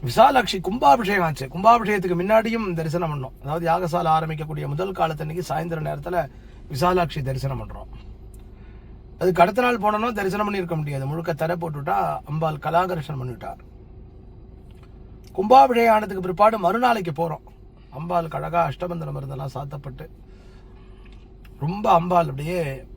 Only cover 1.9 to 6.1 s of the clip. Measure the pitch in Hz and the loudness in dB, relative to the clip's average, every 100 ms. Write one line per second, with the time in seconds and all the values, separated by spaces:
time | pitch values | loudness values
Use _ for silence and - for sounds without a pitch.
1.9 | 208 185 175 185 220 226 226 208 165 160 | 0 0 -2 4 4 4 -2 -4 -4 -4
2.9 | 160 170 147 131 - 139 160 170 165 185 | -2 -4 -4 -8 -12 -6 -4 0 0 2
3.9 | 170 165 160 160 156 156 151 147 143 190 | -2 2 2 0 -6 -8 -8 -6 -4 -4
4.9 | 185 165 156 156 165 175 147 165 165 151 | -2 -2 -2 -6 -6 -4 -4 -4 -4 -6
5.9 | 147 143 | -6 -4